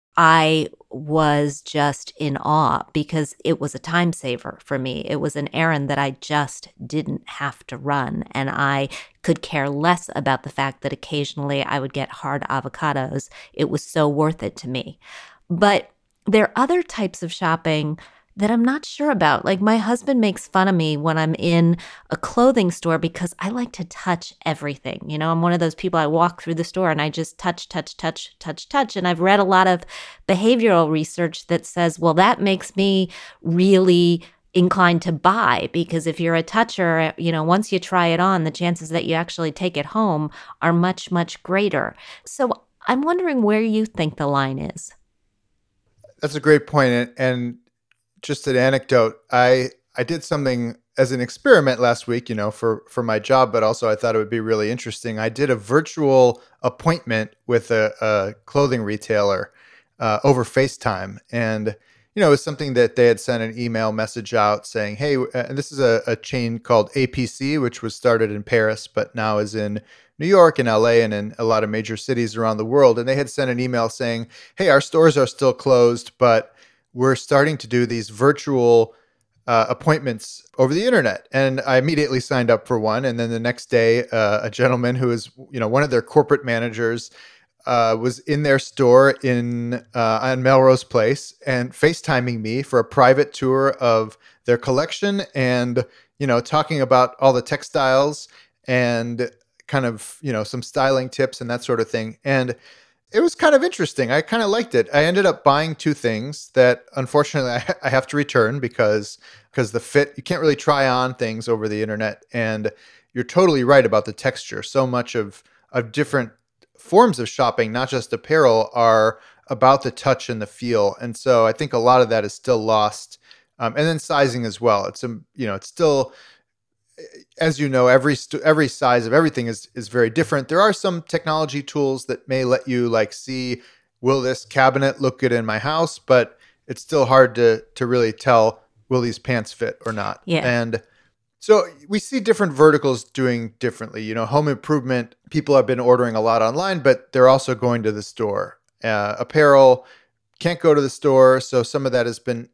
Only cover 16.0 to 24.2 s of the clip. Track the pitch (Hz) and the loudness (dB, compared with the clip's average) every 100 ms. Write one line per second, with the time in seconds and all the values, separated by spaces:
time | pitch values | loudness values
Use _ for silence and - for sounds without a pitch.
16 | _ _ - 214 214 - 269 359 339 - | _ _ 0 2 2 0 0 0 -2 -6
17 | 190 - 170 - 170 165 165 156 151 156 | -8 -6 -12 -6 -2 -2 -2 -2 -2 -8
18 | - _ _ - 208 233 233 285 - - | -12 _ _ -4 0 2 0 -2 -8 -4
19 | 294 226 160 127 - 190 208 226 214 240 | -2 2 2 2 0 0 0 0 0 -4
20 | - 262 214 190 - 190 190 180 156 147 | -2 0 0 -2 -4 0 2 2 0 -2
21 | 160 160 160 160 170 170 170 170 - - | -2 -2 -2 -2 0 2 2 0 -6 -20
22 | - - - - 247 254 180 - 170 160 | -12 -10 -6 2 2 4 0 -2 -2 -2
23 | 165 - 170 - 196 240 240 - 170 - | -2 -6 -10 -8 -8 -6 -8 -10 -14 -10
24 | - 170 | -6 -6